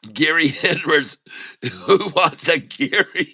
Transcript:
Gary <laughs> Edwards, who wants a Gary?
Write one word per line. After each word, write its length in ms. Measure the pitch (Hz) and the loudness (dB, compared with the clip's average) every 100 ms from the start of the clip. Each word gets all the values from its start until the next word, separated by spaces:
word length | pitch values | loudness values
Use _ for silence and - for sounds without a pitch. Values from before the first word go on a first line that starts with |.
| 110 | -14
Gary 400 | 107 156 165 156 - | 0 2 4 2 2
<laughs> 60 | |
Edwards, 540 | 185 165 - 151 131 - _ - - - - - | -2 0 2 0 0 -10 _ -18 -16 -10 -10 -8
who 240 | - 196 202 | 2 2 2
wants 320 | - 175 139 - | 2 0 0 -2
a 100 | 160 | -2
Gary? 760 | - - 135 190 - 165 180 | -2 -6 -2 0 -2 -2 -6